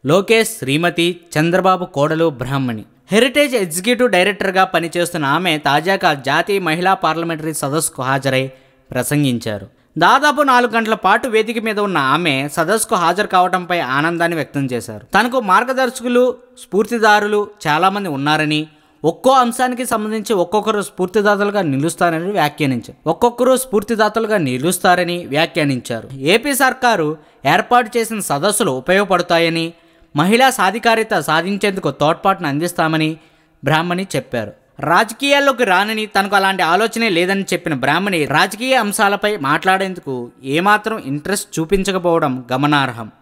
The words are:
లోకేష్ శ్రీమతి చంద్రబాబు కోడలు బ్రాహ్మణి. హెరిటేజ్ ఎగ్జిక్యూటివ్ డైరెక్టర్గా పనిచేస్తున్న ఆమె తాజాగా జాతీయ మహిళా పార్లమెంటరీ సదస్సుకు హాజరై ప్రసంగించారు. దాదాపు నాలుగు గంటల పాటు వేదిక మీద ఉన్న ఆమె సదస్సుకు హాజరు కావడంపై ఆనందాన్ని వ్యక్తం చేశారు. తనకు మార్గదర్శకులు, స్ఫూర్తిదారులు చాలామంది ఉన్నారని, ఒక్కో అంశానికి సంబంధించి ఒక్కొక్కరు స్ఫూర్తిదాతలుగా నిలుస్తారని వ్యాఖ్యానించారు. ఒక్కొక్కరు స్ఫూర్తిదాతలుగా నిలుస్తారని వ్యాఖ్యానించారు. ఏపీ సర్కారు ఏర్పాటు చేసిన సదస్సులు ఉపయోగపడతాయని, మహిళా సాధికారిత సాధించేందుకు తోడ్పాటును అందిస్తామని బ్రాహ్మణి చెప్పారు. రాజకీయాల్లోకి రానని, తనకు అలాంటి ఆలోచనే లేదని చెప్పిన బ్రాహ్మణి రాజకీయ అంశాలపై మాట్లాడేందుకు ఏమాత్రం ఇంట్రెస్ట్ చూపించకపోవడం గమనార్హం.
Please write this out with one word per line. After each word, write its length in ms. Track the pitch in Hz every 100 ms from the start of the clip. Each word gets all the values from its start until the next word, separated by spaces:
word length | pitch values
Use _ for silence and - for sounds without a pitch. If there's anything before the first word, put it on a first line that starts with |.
| 131
లోకేష్ 420 | 175 196 226 220
శ్రీమతి 720 | - 135 143 175 170 170 170 _ 151
చంద్రబాబు 460 | 165 180 185 185
కోడలు 460 | 175 139 147 160 165
బ్రాహ్మణి. 540 | 127 123 139 131 110 95 _ _
హెరిటేజ్ 420 | 202 262 294 294
ఎగ్జిక్యూటివ్ 560 | 240 185 160 196 247 247
డైరెక్టర్గా 540 | 185 190 202 190 190
పనిచేస్తున్న 600 | 185 170 165 175 170 170
ఆమె 340 | 139 151 185 151
తాజాగా 560 | 147 147 165 196 180
జాతీయ 440 | 147 131 151 175 196
మహిళా 360 | 170 160 180
పార్లమెంటరీ 600 | 190 165 160 170 160 156
సదస్సుకు 480 | 151 139 151 151 -
హాజరై 480 | 127 139 135 131 131 - _ _ _
ప్రసంగించారు. 760 | 127 123 147 143 120 113 101 98 _ _ -
దాదాపు 440 | 175 262 294 277
నాలుగు 300 | 277 247 240 226
గంటల 180 | 220
పాటు 340 | 214 185 220 254
వేదిక 300 | 220 220 233
మీద 160 | 220 208
ఉన్న 180 | 202 170
ఆమె 500 | 131 151 175 135 143
సదస్సుకు 420 | 156 160 220 -
హాజరు 320 | 202 170 180 208
కావడంపై 540 | 185 185 180 175 175
ఆనందాన్ని 560 | 131 135 160 170 170 165
వ్యక్తం 300 | 135 143 135
చేశారు. 380 | 120 113 104 - 196
తనకు 220 | 233 254
మార్గదర్శకులు, 840 | 202 190 240 262 254 240 240 247 254 247 _ -
స్ఫూర్తిదారులు 840 | - 185 214 233 214 208 208 208 208 - 165
చాలామంది 420 | 151 185 202 196
ఉన్నారని, 580 | 135 147 156 151 151 156 _ _ _
ఒక్కో 260 | 151 165 254
అంశానికి 540 | 269 240 233 247 247 247
సంబంధించి 460 | 220 214 220 196
ఒక్కొక్కరు 480 | 202 170 208 202 208
స్ఫూర్తిదాతలుగా 800 | 190 - 185 220 208 202 202 202
నిలుస్తారని 680 | 170 135 160 156 175 160 180
వ్యాఖ్యానించారు. 800 | 202 147 - 143 120 - - 151
ఒక్కొక్కరు 480 | 165 240 233 254 254
స్ఫూర్తిదాతలుగా 840 | - 208 208 220 214 220 220 214
నిలుస్తారని 760 | 143 127 156 185 196 180 175 175 117
వ్యాఖ్యానించారు. 840 | 143 165 170 147 127 - 113 110
ఏపీ 420 | 135 135 220 277
సర్కారు 600 | 269 269 254 247 208 151 156 _ _ 135
ఏర్పాటు 360 | 180 - 247 226 233
చేసిన 240 | 226 220
సదస్సులు 500 | - 143 185 202 196
ఉపయోగపడతాయని, 960 | 127 123 185 202 180 175 170 170 165 165 - _ _ _
మహిళా 360 | 143 175 233 262
సాధికారిత 640 | 240 190 220 226 226 220 185
సాధించేందుకు 680 | 151 160 175 202 208 185 156
తోడ్పాటును 580 | 139 151 170 196 185 160
అందిస్తామని 680 | 139 175 175 160 160 156 160 _ _ _ _
బ్రాహ్మణి 420 | 131 156 175 175 190 139
చెప్పారు. 360 | - 120 104 - _ -
రాజకీయాల్లోకి 840 | 147 175 220 226 277 277 277 254
రానని, 420 | 233 180 208 220 214
తనకు 300 | 196 196 196
అలాంటి 260 | 190 185
ఆలోచనే 460 | 165 180 220 226 226
లేదని 340 | 170 180 196
చెప్పిన 320 | 190 180 170
బ్రాహ్మణి 500 | 139 131 160 202 175
రాజకీయ 500 | 139 147 190 202 254
అంశాలపై 640 | 262 208 196 202 202 208 208
మాట్లాడేందుకు 920 | 139 160 190 185 190 175 143 127 120 _
ఏమాత్రం 540 | 131 151 196 208 220 220 135
ఇంట్రెస్ట్ 540 | 147 151 202 - -
చూపించకపోవడం 840 | 160 202 190 185 175 165 151 127 120
గమనార్హం. 580 | 131 147 147 131 117 107 _